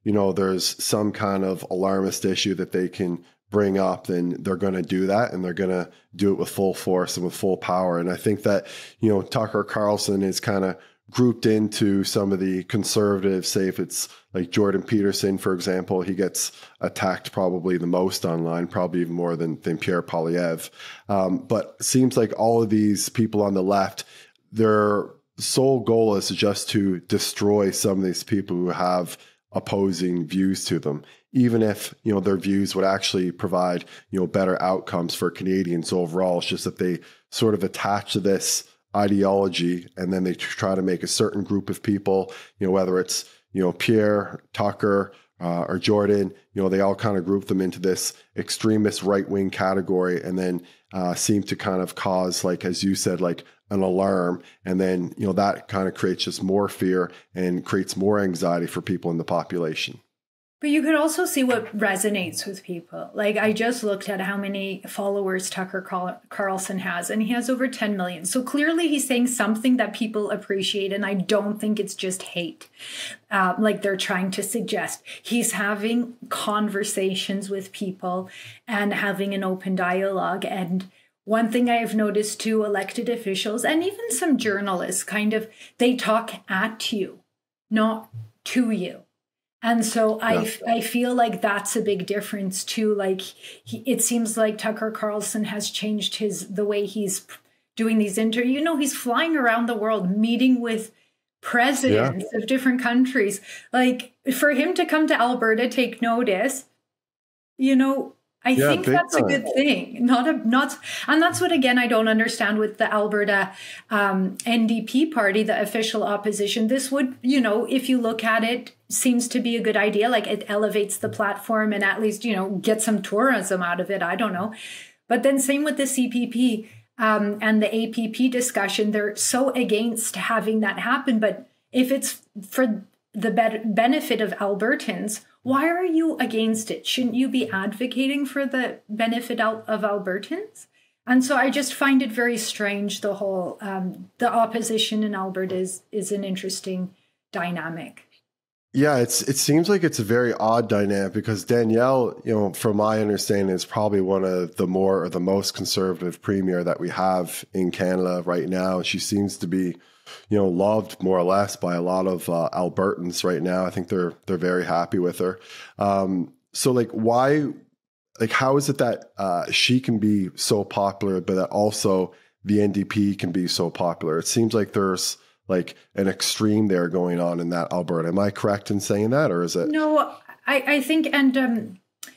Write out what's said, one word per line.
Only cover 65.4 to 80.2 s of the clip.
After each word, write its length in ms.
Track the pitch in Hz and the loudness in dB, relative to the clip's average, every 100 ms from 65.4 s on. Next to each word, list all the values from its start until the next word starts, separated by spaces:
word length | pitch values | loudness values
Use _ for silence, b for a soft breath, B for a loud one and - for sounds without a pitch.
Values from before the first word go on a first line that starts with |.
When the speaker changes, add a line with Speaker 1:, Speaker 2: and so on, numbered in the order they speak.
| 190 | -4
Speaker 2:
Tucker 320 | 196 190 190 | -6 -6 -8
Carl-, 360 | 185 185 180 180 - | -6 -6 -6 -8 -10
Carlson 480 | - 196 190 190 190 | -6 -4 -4 -4 -6
has, 320 | 185 175 175 | -4 -4 -4
and 120 | 214 | -2
he 100 | 220 | 0
has 160 | 240 247 | 0 0
over 180 | 254 262 | 0 -2
ten 260 | - 208 | -2 -2
million. 300 | 202 180 170 | -2 -4 -6
So 180 | 185 254 | -4 -4
clearly 460 | 254 285 302 330 330 | -2 0 2 2 0
he's 180 | 294 - | 0 0
saying 200 | 247 247 | 2 2
something 500 | - 208 220 262 247 | 2 0 2 2 2
that 160 | 208 | 2
people 380 | - 220 214 208 | -2 -4 -2 -4
appreciate, 640 | 202 - 196 190 202 190 | -4 -4 -4 -2 -2 -2
and 100 | 202 | -2
I 80 | 196 | -2
don't 480 | 196 175 214 202 208 | -2 0 0 0 -2
think 180 | 214 208 | -2 -2
it's 160 | 190 | -4
just 280 | - 185 185 | -6 -6 -6
hate, 480 | - 175 165 - - B B B B B - | -8 -8 -8 -10 -20 B B B B B -4
uh, 240 | 202 185 180 | 0 2 2
like 240 | 214 202 | 2 2
they're 160 | 202 190 | -2 -2
trying 320 | - 185 190 | -2 -2 -2
to 120 | 190 | -4
suggest. 600 | 196 233 180 196 160 - - B | -4 -4 -4 -4 -6 -10 -14 B
He's 300 | - 233 - | -4 -2 0
having 640 | 196 208 208 220 240 233 - - | 0 -2 -2 0 -2 -2 -8 -10
conversations 1200 | - - 208 208 196 208 - 190 185 - 196 196 | -6 -2 0 0 0 -2 -2 -2 -2 -2 -4 -4
with 220 | 196 190 | -8 -8
people 580 | - 190 185 185 180 185 B B B B | -8 -8 -6 -4 -4 -6 B B B B
and 280 | 208 208 | -2 0
having 400 | 196 202 190 196 | 0 -2 -2 -2
an 100 | 196 | -2
open 320 | 190 185 190 185 | -2 -2 -2 0
dialogue. 680 | 180 185 196 190 | 0 0 0 -2